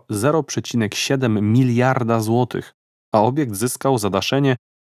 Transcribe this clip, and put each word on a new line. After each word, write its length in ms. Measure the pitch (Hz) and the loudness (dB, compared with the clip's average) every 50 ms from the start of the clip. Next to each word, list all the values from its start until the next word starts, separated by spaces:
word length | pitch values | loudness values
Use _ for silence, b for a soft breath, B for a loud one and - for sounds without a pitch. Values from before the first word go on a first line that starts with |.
| - _ | -2 _
zero 340 | 110 101 110 143 156 160 143 | -4 -2 0 0 0 0 -2
przecinek 520 | - - - 110 - - 120 110 101 - | -4 -8 -8 -8 -4 -2 -2 -2 -2 -4
siedem 560 | - - - 135 135 131 117 107 101 104 104 110 | -6 -4 -2 -2 0 0 0 0 0 0 2 4
miliarda 680 | 127 135 123 117 120 123 131 131 135 120 113 117 113 | 4 4 2 2 2 2 2 2 0 0 0 0 0
złotych, 540 | 110 107 117 120 123 - - 92 - - _ _ _ _ _ _ _ _ - | 0 0 0 0 0 -2 -4 -10 -10 -10 _ _ _ _ _ _ _ _ 2
a 80 | 107 | 4
obiekt 340 | 104 120 131 151 151 120 104 | 4 4 2 0 -2 -4 -2
zyskał 420 | 95 113 127 - - - 139 135 | -4 -4 -4 -4 -2 -2 0 0
zadaszenie 580 | 117 101 98 90 95 92 - 131 139 143 135 131 - _ _ _ _ | 0 0 0 -2 -2 -2 0 0 2 2 2 0 -2 _ _ _ _